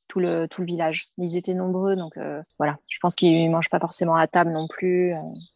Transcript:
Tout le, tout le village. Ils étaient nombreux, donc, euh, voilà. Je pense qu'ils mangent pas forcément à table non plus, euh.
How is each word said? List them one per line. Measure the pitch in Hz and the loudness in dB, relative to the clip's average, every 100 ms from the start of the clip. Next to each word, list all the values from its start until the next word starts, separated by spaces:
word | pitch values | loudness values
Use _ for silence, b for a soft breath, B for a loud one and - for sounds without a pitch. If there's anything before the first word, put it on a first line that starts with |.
| - | -8
Tout | 190 | -2
le, | 180 170 165 | 0 0 -2
tout | - | -4
le | 175 | -4
village. | 170 160 156 - - | -2 -2 -2 -8 -6
Ils | 175 175 | -4 -2
étaient | 185 | -2
nombreux, | 185 185 185 196 | -2 -2 0 0
donc, | 190 160 - | -2 -4 -10
euh, | 151 147 160 - | -10 -10 -10 -2
voilà. | 147 147 - | -2 -2 -10
Je | - | -2
pense | 175 | -2
qu'ils | - 175 165 165 | 4 4 6 4
mangent | 165 - | 2 0
pas | 180 | 0
forcément | 165 - 170 | 0 0 2
à | 160 160 | 4 4
table | 175 170 | 4 2
non | 160 160 | 0 -6
plus, | - 185 180 180 | -4 0 2 0
euh. | 165 160 160 170 | -2 -8 -14 -18